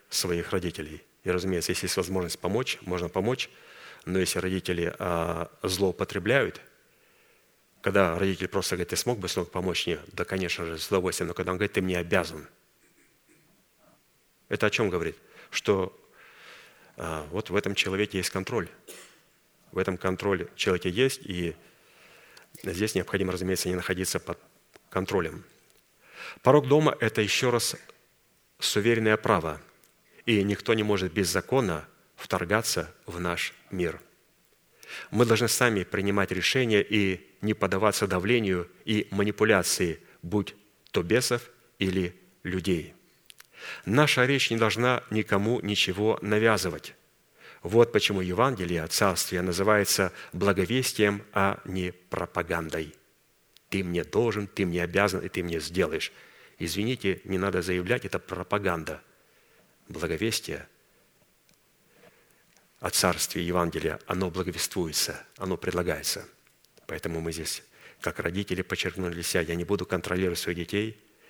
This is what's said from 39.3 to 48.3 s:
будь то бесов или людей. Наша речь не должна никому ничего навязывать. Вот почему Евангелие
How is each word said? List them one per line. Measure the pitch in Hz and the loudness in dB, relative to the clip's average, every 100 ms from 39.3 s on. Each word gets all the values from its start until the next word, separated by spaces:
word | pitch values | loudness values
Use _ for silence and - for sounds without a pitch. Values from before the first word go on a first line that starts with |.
| 101 107 101 87 - 90 78 - - | 2 6 6 4 0 0 -2 -10 -16
будь | 85 101 98 - _ _ _ | -2 -2 -2 -8 _ _ _
то | - | -2
бесов | 87 110 123 120 - _ _ - | 2 2 2 -2 -4 _ _ -4
или | 95 92 90 - _ _ | 0 0 -2 -4 _ _
людей. | 92 92 87 87 76 - _ _ _ - - - - - - | -6 -4 0 -2 -2 -14 _ _ _ -20 -20 -18 -16 -10 -2
Наша | 117 147 - 123 | 2 4 4 4
речь | 139 - | 2 2
не | 117 | 2
должна | 110 104 123 123 - | 2 2 2 0 0
никому | 107 104 120 104 120 | -4 0 2 2 0
ничего | 98 104 - 92 107 107 | 0 0 0 0 0 0
навязывать. | 101 107 113 107 90 78 - - _ _ _ _ - - | 0 2 4 4 0 -6 -12 -20 _ _ _ _ -20 -12
Вот | 85 110 117 | 2 6 6
почему | 107 - 101 | 6 2 0
Евангелие | 90 | 0